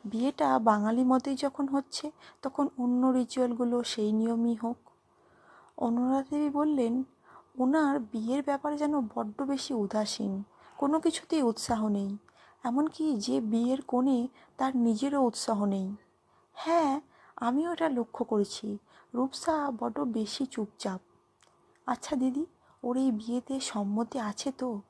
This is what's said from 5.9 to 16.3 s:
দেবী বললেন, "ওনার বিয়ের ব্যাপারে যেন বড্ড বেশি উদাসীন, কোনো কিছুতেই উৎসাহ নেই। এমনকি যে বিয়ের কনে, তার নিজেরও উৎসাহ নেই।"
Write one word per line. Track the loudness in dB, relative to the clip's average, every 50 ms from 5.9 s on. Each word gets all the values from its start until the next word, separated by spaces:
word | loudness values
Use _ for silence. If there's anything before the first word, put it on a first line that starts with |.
| 2 2 2 2 2 0 0 -2
দেবী | -2 0 0 0
বললেন, | 2 2 2 2 2 2 2 2 0 -2 -2 -6 _ _ _ -20 -20 -20 -20 _ _ 0
"ওনার | 2 4 4 4 4 4 2 0
বিয়ের | -2 -4 -6 -4 -2 0 0 0
ব্যাপারে | 0 0 -2 0 0 -4 -2
যেন | 0 0 2 2 0
বড্ড | 0 -2 -4 -4 -4 -4 -4 -4
বেশি | -2 -2 -2 -4 -2 -2 -2
উদাসীন, | -2 -2 0 0 -2 -2 -2 -4 -4 -4 -2 -2 -4 -6 _ _ -20 -20 -20 -4
কোনো | -2 0 2 2 2
কিছুতেই | 2 0 0 0 -6 _ 0 2
উৎসাহ | 2 2 0 0 -2 -2 0 0 2 0
নেই। | 0 0 -2 -4 -6 -8 _ -20 _ -20 -20 -20 _ _ -4
এমনকি | -2 0 2 0 0 -2 -2 0 0 0
যে | 0 0 0 0 0
বিয়ের | 0 2 2 2 2 2 0 -2
কনে, | -2 -2 0 2 4 4 2 2 0 -2 _ -16 -20 _ _
তার | -4 -4 0 2
নিজেরও | 4 4 4 4 2 0 0 2 4
উৎসাহ | 2 2 2 0 -2 0 0 2 2
নেই।" | 0 0 0 -2 -4 -6 -10 _ _ _ _ _ _